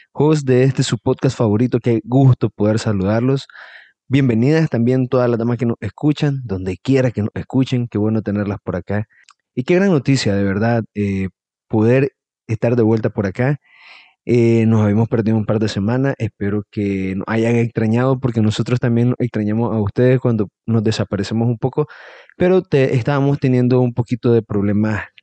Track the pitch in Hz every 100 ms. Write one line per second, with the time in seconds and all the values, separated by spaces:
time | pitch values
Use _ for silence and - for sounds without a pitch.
0 | _ - 151 156 131 123 135 135 131 117
1 | 127 127 135 - 113 104 123 120 123 113
2 | 113 131 135 123 113 - 104 107 113 101
3 | 95 113 127 139 - - - - - _
4 | - 131 135 110 131 160 156 117 117 131
5 | 123 127 123 113 117 117 120 113 104 -
6 | 151 143 151 135 117 95 95 90 - 135
7 | 127 104 101 - - 135 127 123 120 107
8 | 107 110 101 101 101 95 - 90 - 101
9 | 107 _ _ _ _ - 131 175 196 151
10 | 135 131 107 98 98 98 117 117 104 104
11 | 101 98 95 - _ _ _ 110 110 131
12 | 139 - _ _ - 110 117 120 110 110
13 | 110 110 98 107 127 147 _ _ - -
14 | _ _ - 120 117 117 110 110 104 104
15 | 113 117 107 110 104 107 107 104 101 127
16 | 135 - 110 - 101 104 - 107 101 95
17 | 95 95 - 113 117 120 113 - 110 117
18 | 131 131 120 113 107 - 117 123 123 117
19 | 123 123 123 110 104 110 117 110 101 -
20 | 127 131 127 110 95 _ - 113 110 110
21 | 101 98 98 113 117 113 131 151 147 -
22 | - - - - 180 185 - 139 131 127
23 | 127 143 139 143 135 123 123 127 123 120
24 | - 123 123 117 - 104 101 101 107 104
25 | - _